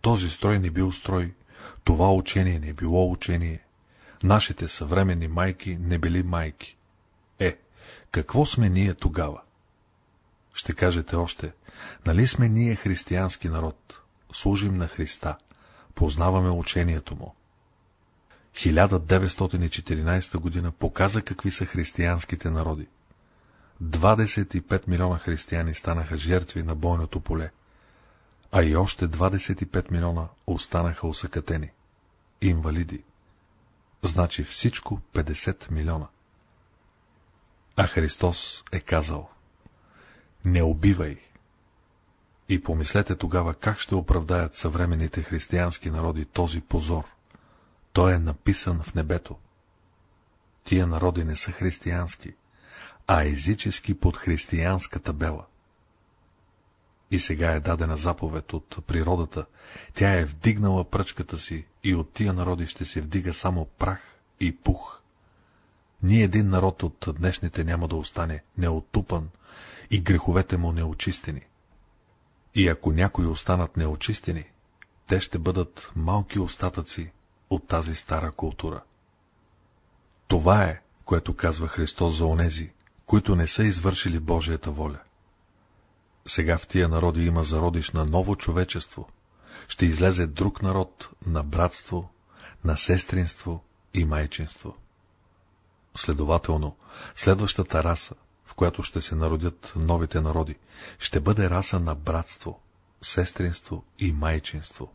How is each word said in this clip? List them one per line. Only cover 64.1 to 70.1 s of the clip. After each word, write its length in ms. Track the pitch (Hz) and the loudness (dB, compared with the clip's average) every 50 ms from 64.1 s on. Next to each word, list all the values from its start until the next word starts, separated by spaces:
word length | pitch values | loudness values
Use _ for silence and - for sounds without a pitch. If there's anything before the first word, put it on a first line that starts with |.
| - _ _ _ _ _ | -20 _ _ _ _ _
и 180 | - 85 - | -2 -2 -2
пух. 420 | - _ - - - - - - - _ _ _ _ _ _ _ _ _ _ _ _ _ _ _ _ _ _ _ _ - | 0 _ 2 2 2 -2 -16 -18 -20 _ _ _ _ _ _ _ _ _ _ _ _ _ _ _ _ _ _ _ _ 4
Ни 200 | 90 107 113 110 | 6 6 6 6
един 260 | 95 90 107 104 98 | 6 4 4 4 4
народ 340 | 92 92 92 95 92 - - | 4 4 4 2 0 0 -4
от 220 | 85 - _ - - 76 | -6 -4 _ -8 -8 -4
днешните 460 | 73 85 92 90 - - 85 - - 82 | 0 0 0 0 0 -4 -4 -2 -2 -2
няма 240 | 80 82 82 85 | 0 0 -2 -2
да 80 | 80 82 | -2 -4
остане 480 | 80 73 - - - 85 80 78 76 - _ _ | -4 -6 -6 -6 -4 -4 -4 -4 -6 -10 _ _
неоттупан 720 | - 87 85 80 78 - _ - 104 95 - - 85 78 80 - _ _ - - - - - - - - - | 0 0 0 0 -2 -4 _ -2 -2 0 0 -4 -4 -4 -6 -12 _ _ -20 -20 -20 -20 -20 -20 -20 -6 -2
и 120 | - 98 | -2 0
греховете 560 | 85 80 | 4 4